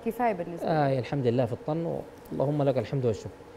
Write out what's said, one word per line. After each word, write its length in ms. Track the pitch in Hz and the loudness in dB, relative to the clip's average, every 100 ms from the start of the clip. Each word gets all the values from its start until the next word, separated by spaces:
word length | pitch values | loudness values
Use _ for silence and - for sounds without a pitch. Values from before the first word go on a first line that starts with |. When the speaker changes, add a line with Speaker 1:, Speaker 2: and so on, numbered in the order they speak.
| 226 | -4
Speaker 1:
كفاية 260 | 220 240 | 0 0
بالنسبة 340 | 185 170 170 - | 0 -4 -4 0
Speaker 2:
آه، 200 | 160 139 | 4 4
Speaker 1:
لي. 100 | 135 | 2
Speaker 2:
الحمد 280 | 113 143 123 | 0 0 2
لله 180 | 120 117 | 4 2
في 60 | |
الطن، 480 | 120 - 160 170 139 - - - | 0 -2 -2 -2 -4 -6 -14 -6
اللهم 300 | 156 139 151 | 0 2 2
لك 160 | 139 127 | 2 2
الحمد 280 | 110 139 123 | 0 0 2
والشكر." 240 | 104 - - - | 0 -4 -14 -18